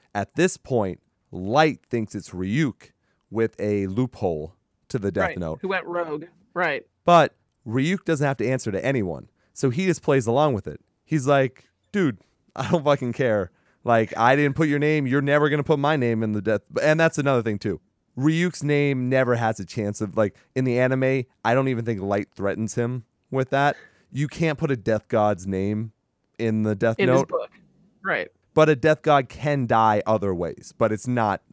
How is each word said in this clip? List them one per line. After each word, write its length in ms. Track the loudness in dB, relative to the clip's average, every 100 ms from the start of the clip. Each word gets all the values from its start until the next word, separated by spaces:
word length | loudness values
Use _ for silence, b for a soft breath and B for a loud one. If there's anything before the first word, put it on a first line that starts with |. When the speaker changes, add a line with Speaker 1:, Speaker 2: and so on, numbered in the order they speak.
| _ -8
Speaker 1:
At 200 | -6 0
this 200 | 0 -2
point, 440 | -4 -2 -2 -6 _ _ _
Light 480 | -10 -2 2 2 0 _
thinks 240 | -6 -4 -8
it's 160 | -10
Ryuk 600 | -8 -4 -2 -2 -4 -16 _ _ _ _
with 240 | -4 -4 -2
a 260 | -2 -2 -2
loophole 680 | -2 -4 -4 -4 -4 -8 -16 _ _ _
to 100 | -6
the 120 | -4
Death 100 | -2 -2
Speaker 2:
Right, 80 | -4
Speaker 1:
Note. 200 | -6 -6
Speaker 2:
who 80 | -4
went 160 | -6 -4
rogue. 400 | -6 -6 -8 -10 _ _ -4
Right. 320 | -4 -4 -8 _ 4
Speaker 1:
But 300 | 6 6 0 _ _ -6
Ryuk 380 | -2 0 -2 -2
doesn't 220 | 0 0
have 100 | -2
to 100 | -2
answer 220 | -2 -4
to 120 | -4 -2
anyone, 440 | -2 -2 -6 -12 _ _ -4
so 160 | -2
he 160 | 0 0
just 160 | 0
plays 240 | 0 0 2
along 260 | 2 2 0
with 140 | -6
it. 120 | -14 _ _ _
He's 220 | -2 2
like, 420 | 2 2 -4 _ _ _
"Dude, 280 | -2 0 -2 _ _ _ -8
I 160 | -2
don't 140 | 0 2
fucking 280 | 0 0
care. 380 | -2 0 0 -2 -8 _ _
Like, 340 | 0 2 2 2
I 200 | 4 4
didn't 180 | 2 0
put 140 | 0
your 100 | 0
name. 280 | 0 0 0
You're 120 | 0
never 280 | 2 2 2
gonna 160 | 0 0
put 160 | 0
my 160 | 2 2
name 260 | 2 0
in 100 | -2
the 100 | -2
Death." 200 | 0 -2 -2 -2
And 180 | 2 4
that's 180 | 2 2
another 240 | 0 0
thing, 160 | 0 -2
too. 220 | -4 -6 -8 _ _ -2
Ryuk's 480 | 0 2 0 -2 -2
name 440 | 0 2 0 0
never 280 | 2 2 2
has 240 | 0 -2
a 40 | -6
chance 360 | -4 -4 -4
of, 160 | -4 0
like, 180 | -2 b b -4
in 80 | -2
the 160 | 0
anime, 440 | 0 2 0 0 -4 _ -2
I 100 | 0
don't 140 | 0
even 160 | -2 -4
think 160 | -4
Light 280 | -2 -2 -4 -4
threatens 400 | -4 -2 -4 -4
him 300 | -4 -6 -12 _ _
with 200 | -4 -2
that. 260 | 0 0 0 B B B
You 160 | -6 -6
can't 320 | -2 -2 -2
put 140 | -2
a 40 | -2
Death 300 | 0 -2 0
God's 400 | 0 2 0 -2
name 460 | -2 -2 -2 -6 -12 _ _ _ -6
in 280 | -2 0 0
the 100 | 0
Death 240 | 0 2
Speaker 2:
In 100 | 2
his 120 | 2
Speaker 1:
Note. 80 | 2
Speaker 2:
book. 220 | -4 -8 _ _ _ _ _
Right. 260 | -6 -4 -6 _ _ 2
Speaker 1:
But 140 | 4
a 60 | 4
Death 280 | 2 2
God 260 | 4 2 2
can 400 | -4 -2 -2 2
die 340 | 4 4 4 2
other 300 | 0 0 -2
ways, 400 | -4 -8 -16 -2
but 140 | -2
it's 160 | 0 -4
not 360 | -2 0 -2 -6